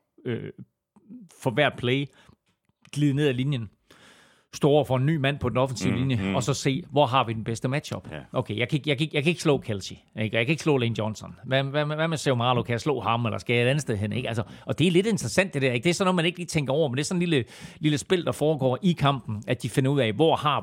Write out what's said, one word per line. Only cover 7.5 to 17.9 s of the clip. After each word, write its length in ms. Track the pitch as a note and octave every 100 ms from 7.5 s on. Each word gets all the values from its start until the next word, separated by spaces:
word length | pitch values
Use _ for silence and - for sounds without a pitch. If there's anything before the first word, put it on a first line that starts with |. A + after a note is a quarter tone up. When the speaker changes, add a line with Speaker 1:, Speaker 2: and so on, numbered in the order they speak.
| A2+ B2+
Speaker 1:
matchup. 400 | C#3+ - G2+ -
Speaker 2:
Ja. 60 | D#2 -
Speaker 1:
Okay, 240 | C3 - G#2+
jeg 100 | B2
kan 80 | D3
ikke, 140 | C3+
jeg 80 | C3+
kan 60 |
ikke, 120 | D#3 D3+
jeg 60 |
kan 80 | C#3+
ikke 120 | E3+
slå 160 | D#3+ C3+
Kelce, 400 | - G2+ - - _ -
ikke? 160 | A2 A2
Jeg 100 | A#2
kan 60 |
ikke 100 | E3
slå 140 | D#3+ C#3
Lane 160 | A#2 A2+
Johnson. 360 | G#2+ G#2+ F2+ F2+
Hvad, 180 | B2+ C3
hvad, 220 | C#3 C#3+
hvad 240 | D3+ D3+ E3
med 80 | D#3+
Seumalo? 460 | D3 A#2+ B2 A#2+
Kan 100 | A2+
jeg 80 | A#2
slå 200 | - C3
ham, 260 | G2+ A#2 A#2
eller 120 | G#2
skal 160 | -
jeg 100 | A#2+
et 40 | A#2+
andet 140 | D3
sted 140 | - G#2+
hen, 160 | A2
ikke? 160 | G#2 B2
Altså, 140 | A2 F2 - -
og 120 | -
det 80 | F3
er 40 |
lidt 160 | E3+ G#3
interessant, 480 | F#3+ - - G3
det 80 | C#3+
der, 100 | C3
ikke? 120 | B2
Det 60 | F3
er 40 |
sådan 120 | E3 F#3
noget, 100 | F#3
man 80 |
ikke 140 | E3 F3
lige 80 | E3
tænker 260 | D#3+ C3
over, 160 | C#3+ D3+
men 80 | B2
det 60 |
er 20 |
sådan 180 | D3+ F3+
en 60 | F3
lille, 160 | D3+ A2 - - -
lille 180 | D#3